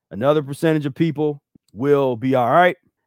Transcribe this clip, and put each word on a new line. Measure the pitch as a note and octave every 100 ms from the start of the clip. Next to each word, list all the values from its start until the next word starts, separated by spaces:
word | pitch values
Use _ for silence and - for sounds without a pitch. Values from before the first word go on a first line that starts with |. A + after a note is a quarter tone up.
| -
another | G2 C3+ D3+
percentage | C#3 C#3+ E3 D#3 C#3+
of |
people | - E3 C#3+ D3+ D3 _ _ _
will | F#2+ C#3 C#3+ C3+ A#2
be | C3 C3
all | A#2+
right, | D3+ F3+ - _ _